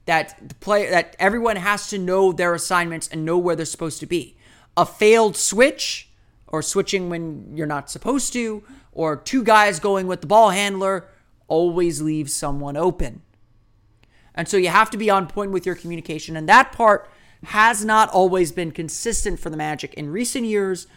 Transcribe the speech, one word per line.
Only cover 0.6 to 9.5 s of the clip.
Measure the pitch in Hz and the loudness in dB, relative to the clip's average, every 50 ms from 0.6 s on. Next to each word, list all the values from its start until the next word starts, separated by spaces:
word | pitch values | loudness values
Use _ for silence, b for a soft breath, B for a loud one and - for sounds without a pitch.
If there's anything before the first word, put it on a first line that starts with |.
| - 190 208 208 202 - | -2 0 0 0 2 2
that | 180 170 165 - - - | 0 0 0 -2 -2 0
everyone | 170 196 214 240 233 233 208 | 0 0 0 2 0 -2 -2
has | 190 175 202 208 196 - - | -2 0 -2 -2 -2 -4 -8
to | 214 196 | -8 -6
know | 180 180 185 190 196 185 | -2 0 2 4 4 4
their | 175 180 180 175 170 | 2 2 0 0 0
assignments | 165 - - 190 175 170 170 165 160 - - | -2 -2 -2 0 0 0 -2 -4 -8 -10 -10
and | - 160 156 | -8 -6 -4
know | 160 170 180 | -2 0 0
where | 175 175 165 160 | 0 0 -2 -2
they're | 160 | -4
supposed | 151 - - 170 156 - - | -8 -8 -8 -8 -10 -10 -10
to | 156 | -8
be. | - 170 165 - - _ b b b b b b b b 175 | -4 -4 -4 -6 -6 _ b b b b b b b b 0
A | 170 | 0
failed | - - - 214 214 226 226 220 208 - | 0 0 2 6 6 6 6 6 2 0
switch, | - - - 190 208 254 - - - - - - - - _ _ _ _ _ _ _ _ _ | -2 -4 -2 2 4 4 4 2 0 -6 -8 -8 -10 -12 _ _ _ _ _ _ _ _ _
or | - 156 | -6 -6
switching | 151 - - 196 180 - - 190 180 175 | -4 -2 -2 -2 -2 0 -2 -4 -2 -4
when | 170 170 165 160 151 139 - - 147 156 | -6 -6 -8 -8 -10 -12 -14 -14 -10 -8
you're | 160 | -6
not | 151 147 143 - - | -6 -6 -8 -8 -10
supposed | - - - 233 269 277 - - - | -14 -10 -4 -2 -2 -2 -2 -4 -4
to, | 247 233 220 214 208 - B B B B B | -4 -4 -4 -6 -8 -12 B B B B B
or | B - 165 156 147 - | B -4 -4 -4 -4 -6
two | - - - 262 220 | -6 -4 -2 0 4
guys | 226 | 6